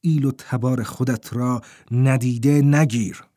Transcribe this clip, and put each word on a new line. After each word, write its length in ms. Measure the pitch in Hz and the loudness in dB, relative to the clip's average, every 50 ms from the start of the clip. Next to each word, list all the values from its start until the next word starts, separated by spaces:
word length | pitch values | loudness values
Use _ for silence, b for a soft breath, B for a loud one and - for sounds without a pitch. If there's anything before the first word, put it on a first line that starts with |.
ایل 240 | _ 175 160 151 135 | _ 0 0 2 0
و 80 | 139 131 | -2 -4
تبار 500 | - - - - 123 110 127 127 120 113 | -4 -8 -8 -6 -4 -2 -2 -2 -2 -4
خودت 520 | - - - 131 123 123 113 - - - | -8 -6 -6 -4 -4 -4 -6 -6 -10 -6
را 280 | 123 123 123 127 120 B B B B B B | -4 -2 -2 -2 -4 B B B B B B
ندیده 720 | 117 123 131 135 131 131 117 127 123 117 113 139 147 147 139 | -2 0 2 2 2 2 0 -2 -4 0 2 2 4 4 4
نگیر. 640 | 143 143 147 160 147 110 117 110 90 80 - - _ _ | 4 4 4 2 2 0 -2 -4 -4 -6 -12 -18 _ _